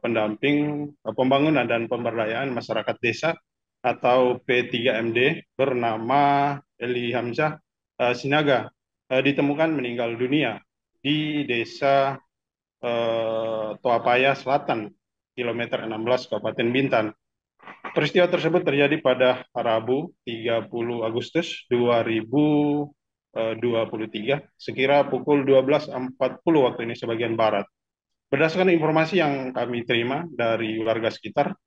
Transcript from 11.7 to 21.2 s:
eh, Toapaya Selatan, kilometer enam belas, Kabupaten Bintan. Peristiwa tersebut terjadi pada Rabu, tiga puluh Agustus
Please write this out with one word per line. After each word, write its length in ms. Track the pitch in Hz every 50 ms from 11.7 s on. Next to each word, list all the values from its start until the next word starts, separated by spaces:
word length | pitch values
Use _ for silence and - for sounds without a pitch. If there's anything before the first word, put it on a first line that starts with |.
| - - 147 139 139 139 135 135 135 131 _ _ _ _ _ _ _ _ _ _ _ _
eh, 840 | - 120 117 117 117 113 113 113 113 110 113 113 113 113 113 110 107 107 104 -
Toapaya 560 | - 123 117 113 113 123 120 127 131 139 135
Selatan, 560 | - - 127 139 147 - - 123 113 104 101 - _ _ _ _ _ _ _ -
kilometer 500 | 127 120 120 113 120 120 113 - - 110
enam 160 | 113 113 110
belas, 240 | 110 120 127 123 -
Kabupaten 440 | - 113 104 - 110 107 - 117 117 120
Bintan. 340 | 135 135 - 131 113 107 104 - _ _ _ _ _ _ _ _ _ - - - - - - -
Peristiwa 320 | 170 151 147 - 190 180
tersebut 400 | 175 180 170 143 160 160 139 -
terjadi 320 | - 139 143 143 139 156 156
pada 480 | - 131 127 127 131 127 127 120 - _ -
Rabu, 560 | 120 117 117 110 113 113 120 127 139 165 185 - _ -
tiga 400 | 123 117 113 110 117 117 113 104
puluh 400 | - - 117 117 120 120 117 110
Agustus 560 | 113 113 120